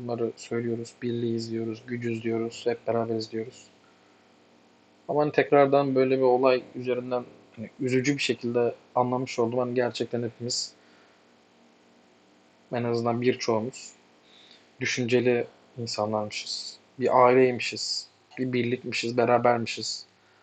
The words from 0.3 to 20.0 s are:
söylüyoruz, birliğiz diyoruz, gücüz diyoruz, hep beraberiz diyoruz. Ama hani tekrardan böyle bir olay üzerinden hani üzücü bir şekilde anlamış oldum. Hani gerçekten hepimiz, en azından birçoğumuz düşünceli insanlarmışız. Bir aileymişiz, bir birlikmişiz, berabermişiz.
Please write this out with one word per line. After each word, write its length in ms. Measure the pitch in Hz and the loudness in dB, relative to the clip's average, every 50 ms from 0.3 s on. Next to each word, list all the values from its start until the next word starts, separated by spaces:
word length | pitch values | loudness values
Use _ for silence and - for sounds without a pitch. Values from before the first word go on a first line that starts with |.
| - | -4
söylüyoruz, 580 | - - - 117 117 117 120 117 117 117 117 - _ | -8 -10 -6 -6 -4 -2 -2 -4 -4 -6 -10 -12 _
birliğiz 500 | - 123 117 117 120 117 113 117 113 113 | -6 -4 -4 -2 -2 -2 -2 -2 -4 -4
diyoruz, 320 | 113 113 113 113 110 110 117 123 | -6 -4 -4 -6 -6 -8 -8 -8
gücüz 360 | 123 120 120 120 117 113 110 | -8 -6 -4 -4 -4 -4 -2
diyoruz, 380 | 113 113 113 113 117 117 - - | -2 -2 -2 -2 -4 -6 -4 -4
hep 220 | 120 117 - - - | -4 -4 -2 -4 -2
beraberiz 440 | 113 117 117 113 117 113 110 - | -2 -2 -2 -2 -4 -4 -6 -6
diyoruz. 360 | - 113 110 131 - - - - _ _ _ _ _ _ _ _ _ _ _ _ _ _ _ _ _ _ _ _ _ _ _ _ _ _ _ - | -8 -8 -8 -8 -12 -18 -20 -20 _ _ _ _ _ _ _ _ _ _ _ _ _ _ _ _ _ _ _ _ _ _ _ _ _ _ _ -4
Ama 140 | 143 147 | 0 0
hani 100 | 151 151 | 0 2
tekrardan 640 | 139 - 135 - - 143 143 139 139 143 143 139 131 | 2 0 2 4 6 6 6 6 6 4 2 2 2
böyle 220 | 131 131 131 131 131 | 2 4 4 4 4
bir 60 | 131 | 4
olay 400 | 127 123 127 131 135 127 127 117 - - | 4 4 4 4 4 4 2 0 -6 -12
üzerinden 500 | 127 123 127 123 123 123 127 127 123 123 120 - - - _ - | -8 -6 -4 -4 -4 -4 -4 -4 -4 -6 -8 -14 -20 -20 _ -14
hani 140 | - 110 101 - - | -14 -14 -14 -8 -6
üzücü 380 | 139 127 123 131 123 139 143 139 | -2 0 0 2 2 0 0 0
bir 40 | |
şekilde 540 | - - 120 113 - 117 120 123 120 117 113 - - _ _ | 0 -2 -2 -2 -2 -2 0 2 2 0 0 -4 -12 _ _
anlamış 440 | 123 123 123 127 127 131 127 - - | 0 2 2 0 -2 -4 -4 -2 0
oldum. 200 | 120 113 120 127 | 0 0 0 -2
Hani 140 | 123 123 120 | -2 0 0
gerçekten 500 | 127 123 120 113 - 120 117 - 117 120 | 0 0 0 -2 -4 -4 -4 -4 -4 -4
hepimiz, 500 | 113 113 - 117 120 - - - - - _ _ _ - _ _ _ _ _ _ _ _ _ _ _ _ _ _ _ _ _ _ _ _ _ _ _ _ _ _ _ _ _ _ _ _ _ _ _ - | -6 -6 -8 -8 -6 -4 -4 -6 -8 -12 _ _ _ -20 _ _ _ _ _ _ _ _ _ _ _ _ _ _ _ _ _ _ _ _ _ _ _ _ _ _ _ _ _ _ _ _ _ _ _ -6
en 100 | 120 120 | -4 -2
azından 380 | 120 117 117 117 117 117 117 | 0 -2 0 0 0 -2 2
birçoğumuz 720 | 123 123 120 - - - 113 110 107 127 - - - - - _ _ _ _ _ _ _ - - - - - - _ _ _ - | 2 0 0 0 0 0 0 0 0 -4 -8 -10 -16 -20 -20 _ _ _ _ _ _ _ -20 -20 -20 -20 -20 -20 _ _ _ -8
düşünceli 680 | 127 123 - - 123 113 123 123 117 127 123 120 120 - - _ _ _ _ 127 | -6 -4 -2 -2 0 2 2 2 4 4 2 2 0 -4 -10 _ _ _ _ -10
insanlarmışız. 1040 | 117 113 - - 107 107 110 107 107 104 - - - - - - - - - - _ _ _ - | -10 -8 -4 -4 -2 -2 -2 -2 -4 -4 -8 -10 -10 -10 -10 -10 -10 -12 -16 -18 _ _ _ -4
Bir 260 | 123 120 - 127 123 | 0 4 6 8 8
aileymişiz, 840 | 123 123 131 131 127 123 113 - - - 110 - - - - - - _ _ _ _ - - | 8 8 8 6 6 4 0 -4 -6 -6 -6 -6 -6 -6 -8 -8 -12 _ _ _ _ -8 -6
bir 160 | 127 131 123 | -4 -2 0
birlikmişiz, 640 | 123 120 120 123 123 - 123 113 - - 117 120 123 | 0 0 0 -2 -4 -4 -6 -6 -4 -4 -2 2 2
berabermişiz. 880 | 120 117 123 120 117 123 120 120 117 113 - - 110 - - - | 4 4 4 4 4 4 2 2 0 -4 -6 -8 -8 -8 -8 -10